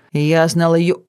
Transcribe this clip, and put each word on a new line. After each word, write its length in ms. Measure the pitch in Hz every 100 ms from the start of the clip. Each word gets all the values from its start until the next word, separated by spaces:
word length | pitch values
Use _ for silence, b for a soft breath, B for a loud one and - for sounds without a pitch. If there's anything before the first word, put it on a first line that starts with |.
| _
Я 360 | 147 151 165 160
знала 280 | 170 170 165
её 280 | 170 180